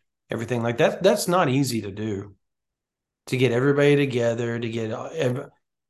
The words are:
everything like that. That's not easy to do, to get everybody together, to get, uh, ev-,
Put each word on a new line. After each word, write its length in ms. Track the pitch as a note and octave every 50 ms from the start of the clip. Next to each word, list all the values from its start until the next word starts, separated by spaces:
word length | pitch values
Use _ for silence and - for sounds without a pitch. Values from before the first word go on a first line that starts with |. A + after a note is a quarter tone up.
| _ _ _ _ _ -
everything 340 | - A2+ A#2 - B2+ A#2+ A2+
like 160 | A#2 A2+ A#2
that. 220 | D#3 G3 - -
That's 280 | E3+ G3 A3+ G#3+ - F3+
not 180 | F3 F#3 F3 C#3+
easy 360 | B2+ C#3 C#3+ A#2+ A#2 A2 G#2
to 80 | G2+
do, 440 | G2 G2 G#2+ A2 G2+ F#2+ G2+ G2+ - _ _ _ _ _ _ _ _ _ _ _ _ _ _ _ _ _ _ -
to 100 | C#3 B2
get 160 | C3 A#2+ A2+
everybody 420 | B2 C3 D3 C#3+ C#3+ C#3+ D3 D3
together, 640 | C#3+ C#3+ C3 A#2+ A#2+ A#2 A#2 A#2 A#2 A#2+ A#2 A#2 A#2
to 100 | A#2 A#2
get, 220 | A2+ A#2 A2+ G#2+
uh, 180 | A2+ B2 B2+ C3 D#3
ev-, 360 | D#3+ D3 B2+ B2 C#3 C#3+ - _ _ _ _ _ _ _ _